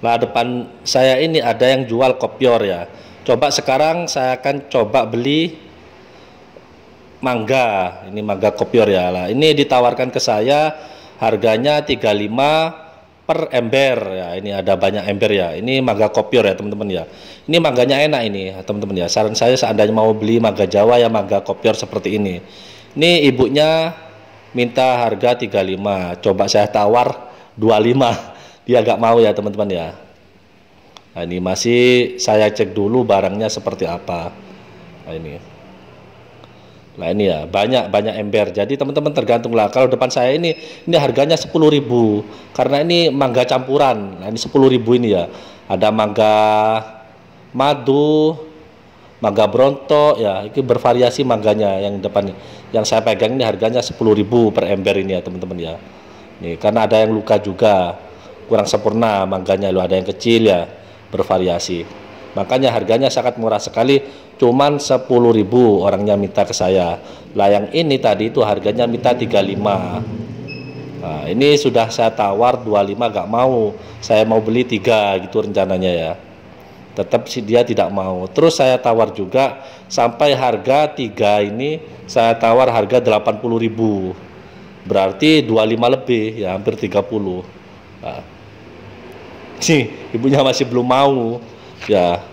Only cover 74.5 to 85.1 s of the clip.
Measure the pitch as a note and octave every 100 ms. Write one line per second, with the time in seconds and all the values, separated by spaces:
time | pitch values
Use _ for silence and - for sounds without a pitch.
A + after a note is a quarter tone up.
74.5 | A#2 B2 A2 F#2+ A2 G#2 F#2+ F#2 A2 G2+
75.5 | G#2 F#2+ F#2 F#2 E2+ D#2+ E2 - - -
76.5 | - - - - - F#2+ E2 - - G#2
77.5 | A#2 - - F#2+ G2 F#2+ F#2 F#2+ - E3
78.5 | E3 C3 B2+ B2 A#2 G#2+ - F#2+ B2+ C3+
79.5 | - - - - - A#2+ A#2 D3 C3 B2+
80.5 | A2 F#2+ C#3 D3+ - A#2+ G2+ G#2 G#2 G#2
81.5 | G#2+ C#3 D#3 - - - - A2+ A#2 A2+
82.5 | A#2 B2+ A#2 G2+ B2+ A2+ G#2+ A2 G#2+ A#2+
83.5 | A2+ A2+ G#2+ A2 G2+ F#2 F2+ - - -
84.5 | - - - - G2 F#2+